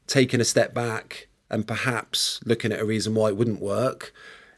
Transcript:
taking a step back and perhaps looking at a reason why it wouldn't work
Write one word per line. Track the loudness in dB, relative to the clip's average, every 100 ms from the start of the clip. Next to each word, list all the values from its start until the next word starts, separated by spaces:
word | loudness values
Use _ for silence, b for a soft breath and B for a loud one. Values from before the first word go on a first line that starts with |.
| 0
taking | 4 4 2
a | 2
step | 2 0
back | -2 -4 -6 -8 -16 -18 _ _
and | -4 -2
perhaps | -2 -2 -2 -4 -2 -2 -2 -2
looking | 0 0
at | -2
a | 0
reason | 0 0 2
why | 2
it | 2
wouldn't | 0 0
work | -2 0 0 -2 -14 B B B B